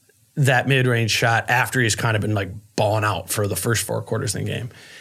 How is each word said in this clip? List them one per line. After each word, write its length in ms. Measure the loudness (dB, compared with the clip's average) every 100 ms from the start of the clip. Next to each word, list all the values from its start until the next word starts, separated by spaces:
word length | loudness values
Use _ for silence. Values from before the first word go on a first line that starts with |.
| _ _ _ 0
that 320 | 4 4 4
mid-range 420 | 2 2 2 0
shot 400 | 2 2 2 2
after 300 | 0 2 0
he's 140 | 0 0
kind 200 | 0 0
of 60 |
been, 140 | 0 -2
like, 140 | -4 -10 -6 -2
balling 280 | 0 2 0
out 240 | -2 -4
for 160 | -2 -2
the 80 | -2
first 280 | 0 -2
four 180 | -2 -6
quarters 320 | -4 -4 -2 -4
in 80 | -4
the 60 |
game?" 180 | -4 -8 -12 -20 -20